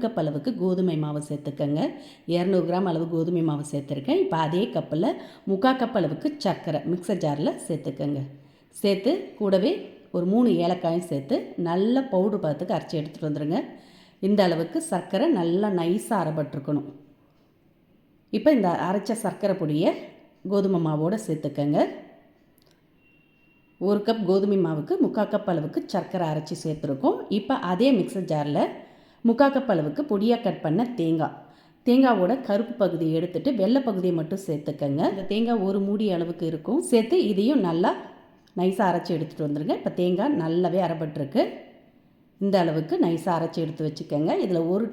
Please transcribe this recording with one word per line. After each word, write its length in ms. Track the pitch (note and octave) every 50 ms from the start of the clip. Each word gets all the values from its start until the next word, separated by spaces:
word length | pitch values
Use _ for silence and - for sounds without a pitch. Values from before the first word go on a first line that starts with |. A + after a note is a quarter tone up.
| A#3
கப் 140 | A3 - F3 D#3
அளவுக்கு 300 | D3+ D3 C#3+ C#3 C4 - E3+ F3+
கோதுமை 340 | F#3+ F3+ F#3 F#3 F3+ D#3+ D#3 D3+
மாவு 160 | D3 D3 D3 D3 -
சேர்த்துக்கங்க. 520 | D3 C#3+ - D3 C#3+ - D3+ C#3+ D3 D#3 B3 E4+ - - - - - - _ E3 E3+
இருநூறு 300 | F3 F3+ G3 F#3 F3+ D#3+ E3+
கிராம் 180 | F3 F#3 G3 F3+ E3
அளவு 140 | D#3+ E3+ E3 E3+
கோதுமை 280 | D#3+ D#3+ F3 F3+ E3+ E3 D#3+
மாவு 140 | D3 D3 D3 - C#3+
சேர்த்துருக்கேன். 460 | C#3+ C#3 C#3 D3 C#3 C3+ - D#4 G4 F#4
இப்ப 120 | - E3+ D#3+ D#3+
அதே 180 | D3 E3+ F#3 A3 - -
கப்புல 400 | - - - D3+ D#3 G3+ D4 F4 - - - - - - F#3+
முக்கா 200 | G3 F#3+ C4 B3+ C4+ C4 A#3+
கப் 140 | - - G3+
அளவுக்கு 300 | E3 D3 D3 - - D4 D4 - -
சர்க்கரை 340 | F#3+ D#3+ - - E3+ D3+ D3 - D#3+
மிக்சர் 320 | F3 F3+ - - G3+ F3+ E3+
ஜார்ல 280 | D3 D3 D3 E3 D4 - - - -
சேர்த்துக்கங்க. 520 | D#3+ D3 - D#3+ - - D3+ D3 C#3+ C#3 C#3 - - - - - _ _ _ _ - -
சேர்த்து 320 | - G3+ F#3+ F#3+ - C4 F4 G4 - - - -
கூடவே 340 | G#3+ F#3+ G3 F3+ G3+ - G4+ - - - - - - - -
ஒரு 80 | F3 F3 F#3
மூணு 200 | G3+ A#3+ B3 A3+ F3 E3 E3+
ஏலக்காயும் 440 | F3 F3 F3+ - E3 E3+ F3+ F3+ -
சேர்த்து 260 | - F#3 C3+ - B3+ G4 A#4 - - - E3+
நல்ல 360 | E3 E3+ F#3 G3+ A3+ B3 C4+ C4+ C4
பவுடர் 300 | F#3+ F3+ F#3+ G#3 G3+ F#3+ F3
பதத்துக்கு 300 | D#3 C#3+ C#3+ F3+ F#3+ G3
அரைச்சி 200 | D#3 - - F3 D3+
எடுத்துட்டு 280 | D3+ D#3 - - E3
வந்துருங்க. 300 | D3+ D3 C#3+ D3+ D3+ F3 C4 - - - - - - - - - - _ _ F#3+
இந்த 120 | G3 G#3 G#3 F#3
அளவுக்கு 320 | F3 E3 E3 E3 E3+ - D#4+ -
சர்க்கரை 380 | - G3+ E3+ E3 - - F#3+ C#4 E4+ C#4
நல்லா 320 | F#3 E3+ E3 F3 F#3+ G#3+ G#3 F#3+ F3
நைஸா 360 | E3 E3+ F#3+ G#3+ - - A3+ F#3+
அரைபட்டிருக்கணும். 680 | E3 D#3 D#3 G3+ D3 - - D3 C3+ D3+ D3 C#3 - - - - - - _ _ _ _ _ _ _ _ _ _ _ _ _ _ _ _ _ _ _ _ _ _ _ _ -
இப்ப 160 | A#3+ A3+ D4+ D4+
இந்த 120 | A3+ F#3+ F3 E3 - D3+
அரைச்ச 300 | F3 G3+ G3+ G3+ - G#3+ A3 -
சர்க்கரை 300 | F3+ - - G#3 G3 F3+ F#3
பொடியை 320 | E3 D3+ D3 D3+ F#3+ D4+ G4+ - - - - - - _ _ _ - F#3 G3+
கோதுமை 260 | G3+ G3 F#3+ F#3+ F3 E3
மாவோட 280 | D#3 D3+ D3+ D#3 F3 A3 G#3+ -
சேர்த்துக்கங்க. 500 | - D#3 D#3 - D3 - D3+ C#3+ D3 D3+ G#3+ F4 - - - - - - - _ _ _ _ _ _ _ _ _ _ _ _ _ _ _ _ _ _ _ _ _ _ _ _ _ _ _ _ _ _ _ - F3+ G3
ஒரு 120 | G#3 G#3 G#3 A#3
கப் 160 | A3+ A3+ F#3+ E3+
கோதுமை 280 | F#3+ G3 G3+ G3+ G3 F#3+ F3
மாவுக்கு 300 | D#3+ D#3+ D3+ D3 - F#4 F4+ C4+
முக்கா 220 | F3+ - A3 G3+ - G#3+
கப் 180 | G3+ - G3 F3
அளவுக்கு 260 | D3+ D#3 D3 - - - - -
சர்க்கரை 300 | F3+ E3+ - - F3+ E3+ D#3 D3+
அரைச்சி 240 | D#3 D#3 - F3+ - -
சேர்த்துருக்கோம். 520 | D#3+ D#3 - - D3 C3+ C3+ B3 D#4+ A4 - - - F#3+ G#3+
இப்ப 220 | - - C4+ G#3 E3+ F3+
அதே 180 | F3+ F3+ A#3+ C#4+ C4 F#3+
மிக்சர் 300 | D#3 - - G3 F3 D#3 D#3
ஜார்ல 340 | D3 C#3+ D3 C#3+ F#3 D4 G#4 - - - - - - - _ _ _ - A#3
முக்கா 200 | A3+ C#4 C#4 C#4 C#4
கப் 180 | B3+ C4+ A#3 F#3+
அளவுக்கு 260 | D#3 D3+ D3+ - C#4+ D4 -
பொடியா 280 | G#3 F#3+ G#3+ A#3 A#3 A#3 - F#3+
கட் 120 | D#3+ - -
பண்ண 240 | D#3 D#3 G3+ B3 A#3+ - -
தேங்காய், 400 | E3 D#3+ E3 D#3+ D3+ - - - - - - - - - _ _ -
தேங்காவோட 480 | B3 A#3+ C4 C4+ B3+ A3+ F#3+ F3+ F#3 B3+ C4+ - -
கருப்பு 240 | G3+ G#3+ A3+ - - - G3
பகுதியை 320 | F3 E3+ D#3+ E3 D#3+ D#3+ E3
எடுத்துட்டு 300 | F3 F3 - D#3+ - C4+ B3+ G3+ F#3
வெள்ளை 180 | G#3+ B3+ C#4 C4 A#3
பகுதியை 260 | G3 F#3 F3+ F3+ F3 D#3+
மட்டும் 240 | D#3 - G3 F#3+ - -
சேர்த்துக்கங்க. 520 | D3+ D3 - D#3 D3 - D3 C#3 C#3 D3+ G#3 F4+ G3+
இந்த 160 | F#3+ F#3+ - G3+
தேங்காய் 320 | A3 A#3 A#3 A#3 G#3+ F#3 G3
ஒரு 120 | G3 G3+ G3 G3
மூடி 180 | G#3 G#3 A3 G3+ F3+ E3+
அளவுக்கு 280 | E3+ E3+ E3+ - E3+ D#3+ D#3+
இருக்கும். 320 | D#3 - - A#3+ E4 E4+ - B3
சேர்த்து 240 | A3+ A3 A#3 F4 F#4+ A#3+ G#3 G3
இதையும் 340 | F#3+ G#3+ B3+ D4+ B3 F#3 E3+
நல்லா 200 | E3 E3+ F#3+ C#4+ F4 - - - - - - - - _ _ _ - F3+
நைஸா 240 | F3+ F#3+ F#3+ A#3 G#3 F3+
அரைச்சி 200 | E3+ E3+ E3 - F3
எடுத்துட்டு 280 | D#3+ D#3 D#3+ - - D#3
வந்துருங்க. 280 | D3 C#3+ D3 D#3 A3 F#4 A#4
இப்ப 120 | F4 F3 -
தேங்காய் 400 | F#3 F3+ F3+ F3+ F#3 A3+ D4 D4 -
நல்லாவே 400 | E3 D#3+ E3 F3 F#3 E3 E3+ F#3+ F3+
அரைபட்டிருக்கு. 560 | E3 E3 D#3+ D#3+ D3+ D3+ D3 C#3 C3+ - B3 F#4 - - - - - - - _ _ _ _ _ _ _ _ _ _ _ - G3
இந்த 120 | G3+ F#3+ F#3+
அளவுக்கு 340 | E3+ D#3+ D#3 D#3+ D#3 - - F4+ -
நைஸா 280 | E3+ E3 E3 - F#3+ E3+
அரைச்சி 240 | D#3+ E3 E3 - F3 E3
எடுத்து 180 | D#3 D#3 - D#3
வச்சுக்கங்க. 440 | D3+ D3+ - - - D3+ D3 D#3 F#3+ D#4 G4 C#4
இதுல 160 | F#3+ F3+ E3 E3 E3+
ஒரு 140 | F#3 G#3 A#3 -